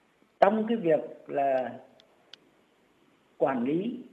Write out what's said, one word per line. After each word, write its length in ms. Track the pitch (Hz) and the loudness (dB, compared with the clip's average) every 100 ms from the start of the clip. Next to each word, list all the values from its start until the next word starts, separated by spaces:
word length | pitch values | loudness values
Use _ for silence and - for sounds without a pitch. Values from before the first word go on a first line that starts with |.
| _ _ _ - | _ _ _ 2
trong 280 | 196 220 220 | 4 4 0
cái 100 | 220 | 0
việc 220 | 165 151 - - - | 2 2 0 -14 -8
là 440 | 143 139 131 120 - - - - _ _ - _ _ _ _ _ _ _ _ _ - | -2 0 0 -2 -8 -18 -20 -20 _ _ -20 _ _ _ _ _ _ _ _ _ -4
quản 260 | 151 127 | -2 -2
lý 360 | 127 165 226 - - | -2 -2 -4 -8 -14